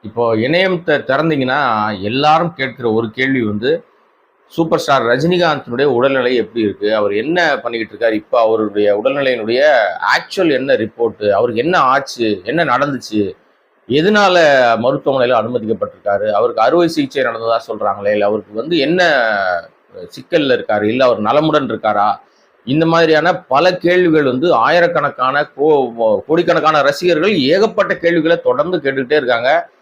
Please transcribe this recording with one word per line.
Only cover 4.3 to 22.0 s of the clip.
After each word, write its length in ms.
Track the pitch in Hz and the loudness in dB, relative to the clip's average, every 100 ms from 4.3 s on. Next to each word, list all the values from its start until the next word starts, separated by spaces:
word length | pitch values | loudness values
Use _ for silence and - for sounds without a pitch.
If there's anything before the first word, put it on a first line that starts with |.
| _ _ | _ _
சூப்பர் 320 | - 165 165 | -4 -2 -2
ஸ்டார் 240 | - 135 | 2 0
ரஜினிகாந்தினுடைய 800 | 117 127 165 180 170 143 - 120 | 2 0 2 2 0 -2 -4 -2
உடல்நிலை 520 | 143 120 135 135 123 123 | 0 2 2 2 0 0
எப்படி 280 | 107 117 | -2 -2
இருக்கு, 320 | 107 92 104 107 | -2 -2 -2 0
அவர் 160 | 104 | 0
என்ன 460 | 101 135 175 165 135 | -2 -2 0 0 0
பண்ணிக்கிட்டு 360 | 117 117 110 | -4 -6 -8
இருக்காரு, 180 | 104 113 | -4 -2
இப்ப 280 | 107 - 123 | -2 -2 0
அவருடைய 600 | 113 110 107 101 104 101 | 2 2 0 0 2 2
உடல்நிலையினுடைய 600 | 120 143 135 120 107 120 147 135 101 85 98 151 | 0 -2 -2 -2 -2 2 4 4 0 -2 -2 -2
ஆக்சுவல் 360 | 170 - 175 | -2 -2 0
என்ன 220 | 131 135 | 0 0
ரிப்போர்ட், 560 | 123 107 - 117 110 104 | -2 -2 -2 -4 -2 0
அவருக்கு 320 | 98 120 113 | 2 0 0
என்ன 160 | 143 180 | 0 2
ஆச்சு, 600 | 131 139 135 123 113 98 | 2 0 -4 -4 -2 -2
என்ன 200 | 98 151 | -4 -2
நடந்துச்சு, 720 | 156 123 143 131 - 107 98 - _ _ _ _ - | 0 0 -2 -4 -6 -4 -4 -6 _ _ _ _ -4
எதனால 500 | 131 175 214 196 175 156 139 123 113 | 0 2 2 4 4 4 4 4 2
மருத்துவமனையில 560 | 120 147 - 135 123 | 0 -2 -2 0 2
அனுமதிக்கப்பட்டிருக்காரு, 960 | 120 110 123 107 113 - - 101 101 107 | 0 0 -6 -4 -4 -6 -6 -4 -2 0
அவருக்கு 320 | 104 117 113 | 0 0 2
அறுவை 260 | 117 165 170 | 2 2 0
சிகிச்சை 340 | 165 135 143 | -2 -4 -2
நடந்ததா 360 | 123 117 113 113 - | -4 -4 -2 -4 -4
சொல்றாங்களே, 420 | 110 104 98 101 | -6 -4 -2 -2
இல்ல 160 | 104 101 | 0 0
அவருக்கு 280 | 107 - | -2 -6
வந்து 240 | 107 139 170 | -10 -4 -2
என்ன 500 | 147 180 175 139 117 101 95 87 - _ _ 95 | 0 2 2 2 0 -2 -2 -4 -6 _ _ -20
சிக்கல்ல 600 | 87 - - 165 143 123 | -18 -18 -4 -2 0 0
இருக்காரு, 260 | - 107 | 0 -2
இல்ல 220 | 104 123 | 0 2
அவர் 140 | 127 110 | 2 2
நலமுடன் 500 | 107 135 156 151 131 | 0 2 2 0 -2
இருக்காரா, 480 | 113 110 104 | -4 -2 0